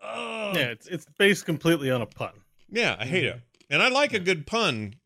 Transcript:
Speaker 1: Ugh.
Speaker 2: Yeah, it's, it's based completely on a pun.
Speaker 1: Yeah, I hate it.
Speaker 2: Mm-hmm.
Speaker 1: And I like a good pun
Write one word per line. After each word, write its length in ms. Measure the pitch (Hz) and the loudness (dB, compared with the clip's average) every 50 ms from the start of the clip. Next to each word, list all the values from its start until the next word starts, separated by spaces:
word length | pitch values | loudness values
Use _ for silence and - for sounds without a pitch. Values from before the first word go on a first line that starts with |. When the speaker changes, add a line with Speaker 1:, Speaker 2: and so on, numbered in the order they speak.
| - | -14
Speaker 1:
Ugh. 540 | - - 233 233 226 226 220 214 208 190 | -10 -10 -8 -8 -8 -6 -6 -4 -2 0
Speaker 2:
Yeah, 60 | 165 135 | 0 0
it's, 200 | 120 117 - - | 0 -2 -6 -10
it's 200 | - 180 151 - - _ - | -10 -10 -10 -10 -8 _ 2
based 280 | 202 196 196 - - | 4 4 4 2 0
completely 440 | - 160 143 - 165 170 156 139 131 | -4 -4 0 2 2 2 4 2 0
on 120 | 127 120 117 | 0 0 -2
a 40 | |
pun. 260 | - - - 120 92 87 - _ _ _ _ _ - | -4 -6 -8 -10 -10 -10 -14 _ _ _ _ _ -8
Speaker 1:
Yeah, 240 | - 226 233 160 104 87 | -2 0 0 0 0 -2
I 80 | 110 | -4
hate 180 | 131 160 185 151 | -2 0 0 0
it. 100 | 104 85 | -2 -2
Speaker 2:
Mm-hmm. 360 | 120 - _ _ _ _ - 139 | -6 -12 _ _ _ _ -2 0
Speaker 1:
And 100 | 156 202 | 2 2
I 60 | 240 | 4
like 240 | 247 269 294 294 208 | 4 4 2 2 0
a 60 | 214 | 0
good 280 | 180 180 185 160 139 | 0 0 0 0 -2
pun 500 | - - 233 226 180 127 110 107 98 107 - _ | -2 -2 0 0 0 0 -2 -6 -8 -10 -14 _